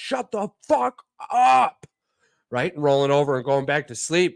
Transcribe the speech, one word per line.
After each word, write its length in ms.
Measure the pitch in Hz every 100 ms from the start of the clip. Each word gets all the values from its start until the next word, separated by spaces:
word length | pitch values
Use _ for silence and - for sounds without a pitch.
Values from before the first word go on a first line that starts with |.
Shut 280 | - 254 247
the 180 | 214 202 _ _
fuck 360 | 294 247 - _ _ -
up, 540 | 240 254 262 240 - - _ _ _ _ _ _
right? 240 | 123 151
And 100 | 151
rolling 280 | 147 139 139
over 240 | 143 143
and 100 | 131
going 220 | 123 139 135
back 200 | 143 143
to 60 |
sleep. 400 | 117 - 165 180